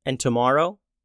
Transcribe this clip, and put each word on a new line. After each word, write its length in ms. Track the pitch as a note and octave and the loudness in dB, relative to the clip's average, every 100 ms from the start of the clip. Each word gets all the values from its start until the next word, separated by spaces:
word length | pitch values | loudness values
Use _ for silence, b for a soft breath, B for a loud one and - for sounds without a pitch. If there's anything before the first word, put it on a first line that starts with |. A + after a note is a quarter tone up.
And 160 | C3+ C3 | -8 -4
tomorrow, 600 | C3+ A#2 B2 C#3+ E3+ G#3 _ _ | -2 2 2 2 0 -4 _ _